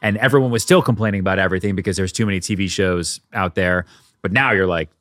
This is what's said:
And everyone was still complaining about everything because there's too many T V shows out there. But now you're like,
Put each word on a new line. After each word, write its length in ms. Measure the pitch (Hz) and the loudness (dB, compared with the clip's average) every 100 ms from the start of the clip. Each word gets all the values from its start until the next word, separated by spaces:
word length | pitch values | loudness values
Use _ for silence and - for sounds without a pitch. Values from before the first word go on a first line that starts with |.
And 140 | 107 101 | -2 0
everyone 320 | 135 139 127 | 2 4 2
was 120 | 113 | 0
still 180 | - 180 | 2 2
complaining 380 | 139 107 110 101 | 4 0 0 0
about 180 | 95 95 | 0 0
everything 380 | 92 92 104 95 | 0 0 -2 -2
because 220 | 101 92 | -2 -2
there's 160 | 92 | -2
too 120 | - 107 | -2 -2
many 140 | 92 | -2
T 160 | - 98 | -4 -4
V 140 | 95 | -2
shows 500 | - 92 87 82 - _ | 0 0 0 -4 -10 _
out 220 | 110 92 98 | -4 -2 0
there. 300 | 90 90 - - _ _ | 0 0 -4 -12 _ _
But 100 | 90 | -2
now 200 | 98 135 | 0 2
you're 160 | 98 92 | 2 2
like, 220 | 82 78 _ | 0 -4 _